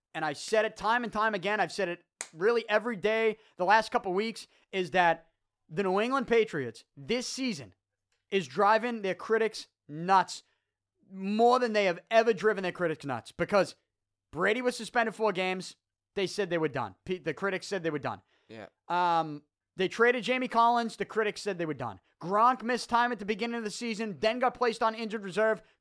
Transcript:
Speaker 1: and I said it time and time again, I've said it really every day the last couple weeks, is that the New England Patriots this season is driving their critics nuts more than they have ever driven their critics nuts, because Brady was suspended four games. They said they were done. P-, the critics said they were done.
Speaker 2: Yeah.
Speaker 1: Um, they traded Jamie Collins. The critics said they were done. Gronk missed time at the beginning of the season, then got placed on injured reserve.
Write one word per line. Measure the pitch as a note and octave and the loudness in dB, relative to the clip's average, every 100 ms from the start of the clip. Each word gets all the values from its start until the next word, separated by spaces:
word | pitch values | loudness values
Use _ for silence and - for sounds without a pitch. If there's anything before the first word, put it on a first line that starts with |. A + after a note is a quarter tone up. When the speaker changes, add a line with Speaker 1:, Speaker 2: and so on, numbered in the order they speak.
| _ | _
Speaker 1:
and | D#3+ | -4
I | D#3 | -4
said | C#3+ - A3 | -4 0 0
it | G#3+ A3 | 0 -2
time | G3+ A#3+ | 0 0
and | A#3 | 0
time | G#3+ A3 | -2 0
again, | G3+ F#3+ G#3 | 0 0 0
I've | E3+ | 0
said | - F3+ | -2 -4
it | F3 _ - - | -6 _ -16 -14
really | D#3+ G3+ A#3+ A3+ | 0 2 2 2
every | G#3 A3 G#3+ | 0 0 -2
day | G#3 A3 A3+ G#3+ _ - | 0 2 2 -2 _ -2
the | F3+ | 4
last | A3 G#3+ | 4 4
couple | A#3+ G3 | -2 0
weeks, | F3+ A3+ - - _ _ | -2 -2 -6 -16 _ _
is | F#3+ F3 | -6 0
that | F3+ F3 E3 _ _ _ _ - | 4 4 2 _ _ _ _ -8
the | D#3+ | -2
New | G3 F#3+ | 0 2
England | A#3 C4+ A3 | 2 0 2
Patriots | A#3 G#3+ D#3+ B2 - - - | 2 2 -2 -6 -10 -20 -12
this | C#3 A#3+ A#3+ | -4 -4 -4
season | - C4 D#3+ G#2+ _ _ _ _ _ _ | -4 -4 -6 -10 _ _ _ _ _ _
is | G3 C#3 | -4 -2
driving | C#3+ G3+ A3 A#3+ A#3 | 2 4 4 2 -4
their | G3 | -4
critics | F3 - A3 A3 - - _ - | -4 0 2 2 -4 -16 _ -14
nuts | D3 F3 F#3+ F3+ - - _ _ _ _ _ _ | -6 4 4 4 -4 -16 _ _ _ _ _ _
more | F#3+ F#3+ G#3+ A#3+ B3 | -8 -2 4 6 6
than | A#3+ | 2
they | G#3+ G3 | 2 2
have | E3+ - | 0 2
ever | A3+ A#3 | 4 4
driven | F#3+ G#3+ G3 | 4 2 0
their | F3+ | -2
critics | E3+ F3 D#3 C#3+ | -2 -2 -2 -6
nuts, | A#2 - | -8 -8
because | - E3+ G3+ F3 - _ _ _ _ _ | -6 0 2 2 -4 _ _ _ _ _
Brady | C#3+ F#3+ A#3 | -2 0 0
was | B3 A#3+ | -2 -4
suspended | A3 B3 A3+ | -2 0 0
four | G#3 A3 | 0 0
games. | F#3 F#3 F#3+ F3 - _ _ _ | 0 -2 -4 -8 -16 _ _ _
They | - F3+ | -4 -2
said | - F#3+ | -2 -2
they | E3+ | 0
were | D#3 | -2
done. | C3+ G#2+ - | -2 -6 -8
P-, | - F#3 | -8 -6
the | D3+ | -6
critics | D3 G3 F#3 - | -4 -4 -4 -4
said | G3 | -4
they | D#3+ | -4
were | D3 | -4
done. | B2+ G#2 _ _ - | -4 -8 _ _ -20
Speaker 2:
Yeah. | A2 G2+ _ - | -16 -18 _ -4
Speaker 1:
Um, | F3 F3 E3 D#3 D3 - _ _ - | 0 2 2 0 -8 -16 _ _ -4
they | F#3 | -2
traded | - A#3+ B3 | 2 4 4
Jamie | G3 B3+ B3+ | 0 -2 0
Collins. | A3+ A#3 A#3+ A#3 - | 2 4 4 -2 -6
The | |
critics | F#3+ G#3+ G#3 - | -4 -2 -2 -2
said | G#3 F3+ | -6 -4
they | E3 | -4
were | |
done. | C#3+ A#2+ F#2 _ - | -6 -8 -10 _ -12
Gronk | E3 G#3 A#3 B3+ | -2 4 4 2
missed | A3+ B3 - | -2 -4 0
time | A#3 A#3+ | 0 0
at | A3+ | -2
the | G3+ | -4
beginning | G#3+ A#3 A#3 | -4 -4 -6
of | |
the | G#3+ | -8
season, | - A#3+ G#3 A3+ D3+ | -6 -6 -6 -6 -2
then | G#3+ B3 | 0 2
got | B3 | 0
placed | B3 B3 A3 | 0 -2 0
on | A3+ | -2
injured | A3 A3+ A3 | -2 -6 -6
reserve. | G3 F3 A3 A3 - _ | -4 0 2 0 -6 _